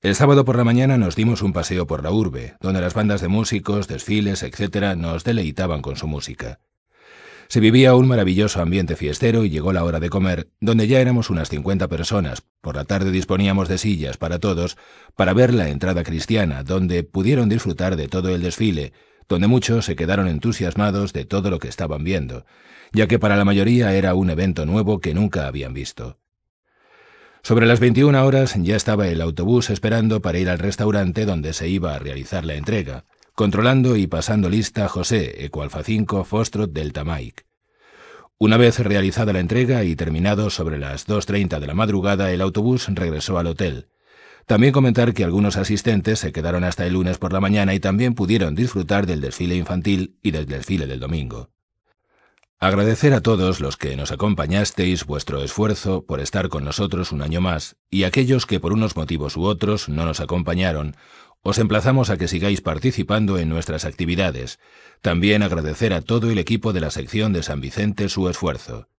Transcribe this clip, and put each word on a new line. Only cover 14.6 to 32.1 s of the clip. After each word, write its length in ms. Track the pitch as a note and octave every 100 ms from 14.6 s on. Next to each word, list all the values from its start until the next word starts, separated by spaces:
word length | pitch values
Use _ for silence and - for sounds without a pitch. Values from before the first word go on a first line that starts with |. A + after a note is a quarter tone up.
| F2 - - - -
para 200 | - F#2
ver 180 | F#2+ B2+
la 160 | A#2+ D#2+
entrada 340 | C#2+ F2+ F2+
cristiana, 640 | E2 E2 - A2+ F#2 C2+
donde 400 | C#2 F#2+ F#2 F2
pudieron 440 | E2 F#2+ F#2+ C#3+ A2+
disfrutar 480 | A2+ A2 E2 F2+ F2+
de 120 | C#2+
todo 260 | F#2 F#2
el 80 | F2+
desfile, 520 | F2 - A2 E2 C2+ _ _ _ _
donde 200 | F2+ G2+
muchos 360 | B2 - A#2
se 120 | G#2 E2
quedaron 320 | E2 G2 F#2+
entusiasmados 840 | D2+ A#2 A2 F2+ E2+ G#2 G2 G2+
de 120 | -
todo 260 | C2 G2 G2
lo 80 | E2+
que 100 | -
estaban 360 | - D#2+ D2
viendo, 420 | D#2 F#2+ C2+ B1 - _ - - -
ya 160 | G#2+ G#2
que 100 | A#2+
para 180 | G#2 G2+
la 80 |
mayoría 480 | G2 G2+ G2+ B2 A2+
era 200 | F#2+ F#2+
un 160 | F#2 F#2
evento 360 | D#2+ F#2+ E2 D2+
nuevo 340 | G2+ G2+ G#2
que 140 | E2+
nunca 320 | D#2+ G#2 E2+ C#2
habían 260 | C2+ C2
visto. 460 | B1+ C2 - A#1+ - _ _ _ _ _ _ _ _ - _ - _
Sobre 240 | - A#2 A#2
las 120 | A#2
veintiuna 460 | B2 A#2 D3 C#3
horas 300 | C3+ C3+ C3 G2+
ya 180 | F2
estaba 320 | G#2 - G#2+ G2
el 140 | E2
autobús 500 | E2 D#2 F2+ A#2+ A#2
esperando 500 | G2+ A2 A2+ A2 G#2+
para 180 | F#2 E2+
ir 100 | F#2
al 100 | F2
restaurante 680 | F#2+ - G#2+ G2+ F#2+ F2 G#2+
donde 260 | F2 D2+
se 160 | D#2 E2
iba 260 | F#2+ E2+
a 40 | C#2+
realizar 440 | C#2